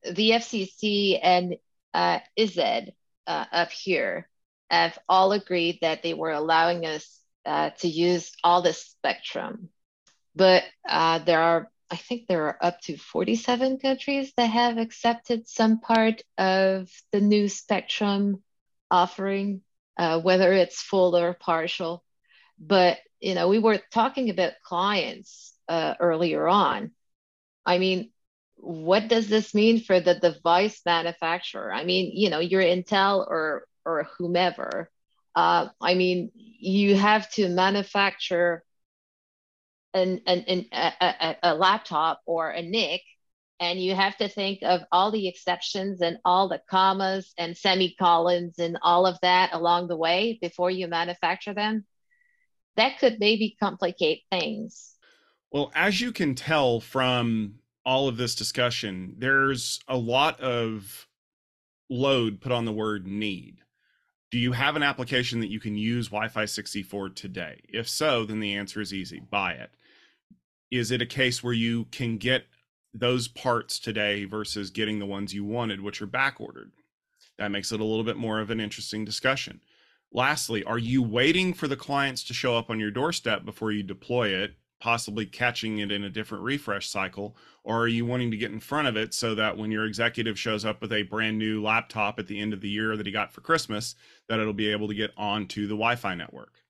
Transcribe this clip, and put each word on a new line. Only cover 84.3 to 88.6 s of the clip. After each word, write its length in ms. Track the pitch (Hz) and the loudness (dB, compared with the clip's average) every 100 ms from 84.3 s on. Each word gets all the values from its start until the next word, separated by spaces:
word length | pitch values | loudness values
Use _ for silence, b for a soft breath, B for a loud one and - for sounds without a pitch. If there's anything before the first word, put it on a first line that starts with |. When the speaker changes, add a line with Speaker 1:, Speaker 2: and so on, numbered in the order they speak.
| 95 101 - _ _ | 0 -4 -8 _ _
Speaker 2:
possibly 460 | 117 117 113 104 104 | -2 -2 -2 -6 -8
catching 520 | - 123 120 110 107 | -2 -2 -2 -6 -6
it 120 | 101 | -4
in 120 | 101 | -6
a 60 | 101 | -8
different 340 | 101 107 104 | -10 -10 -8
refresh 460 | 104 143 131 101 - | -6 -6 -4 -6 -6
cycle? 480 | 101 95 92 104 b b b | -6 -6 -6 -12 b b b
Or 180 | - 117 | -4 0
are 60 | 117 | 0
you 180 | 117 117 | 0 -2
wanting 260 | 123 120 | -2 -2
to 60 | 110 | -4
get 140 | 113 | -6
in 80 | |
front 280 | 110 | -10